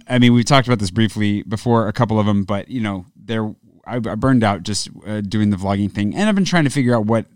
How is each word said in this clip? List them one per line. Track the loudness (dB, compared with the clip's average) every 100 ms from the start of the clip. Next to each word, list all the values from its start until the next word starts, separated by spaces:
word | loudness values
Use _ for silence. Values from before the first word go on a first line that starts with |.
| 0
I | 4
mean, | 6
we've | 4
talked | 4 2 2
about | 0
this | -2
briefly | 0 0 0 -2 -2
before, | -4 -6 0 2 0
a |
couple | 0 0 2
of | 2
them, | 0
but, | 0 -6 -6
you | -6
know, | -6 -6 -10 _
there, | -8 -6 -6 -10 _ _ -10
I, | -8
I | -6 -2
burned | 2 4
out | 4 0
just, | -4 -6 -8 -12 -8
uh, | -6
doing | -4 0 0
the | 0
vlogging | -2 -2 -2
thing. | -2 -4 -2
And | 0
I've |
been | 0
trying | 2 0
to | 0
figure | 0 0 0
out | 2
what | 0 -2